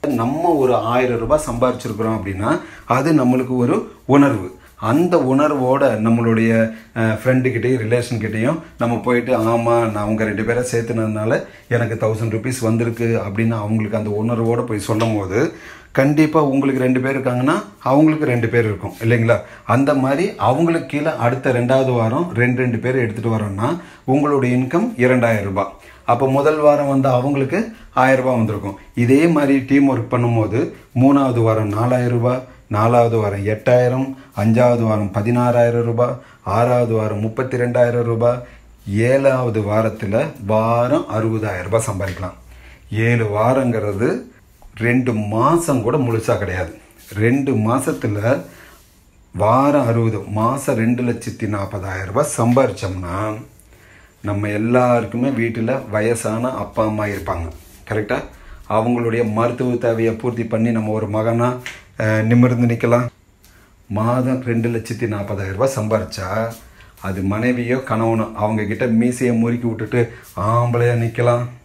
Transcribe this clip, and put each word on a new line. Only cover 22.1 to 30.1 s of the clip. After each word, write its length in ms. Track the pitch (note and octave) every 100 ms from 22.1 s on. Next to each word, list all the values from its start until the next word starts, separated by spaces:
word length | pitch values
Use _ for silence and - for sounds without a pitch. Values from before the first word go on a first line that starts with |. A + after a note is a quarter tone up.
| C3+ F3 A#2+
ரெண்டு, 260 | B2 B2
ரெண்டு 160 | B2+ A2+
பேர் 180 | B2 B2+
எடுத்துட்டு 420 | A2+ G#2 A2+ A2
வரோம்னா, 420 | G#2 G2 A#2+ F3 - -
உங்களுடைய 540 | - C3+ C#3+ C#3+ B2 B2
income 360 | C3 E3 A#3+ -
இரண்டாயிரம் 480 | B2 B2+ A#2 A2 G2
ரூபாய். 280 | F#2+ F#2+ - - - -
அப்ப 240 | A#2+ C3+
முதல் 300 | C3+ C#3+ D#3
வாரம் 280 | D3+ D3 C#3+
வந்து 220 | C#3 C3+
அவங்களுக்கு 640 | B2+ C3 C#3 C3 E3+ A3+ - -
ஆயிரம் 300 | - B2+ C3
ரூபாய் 140 | B2+ B2
வந்திருக்கும். 400 | A2+ G2+ F#2+ - - -
இதே 320 | A#2+ C3+ E3+
மாதிரி 300 | D#3 C#3+ C3+
team 400 | A#2 C#3 C#3 B2
ஒர்க் 160 | A2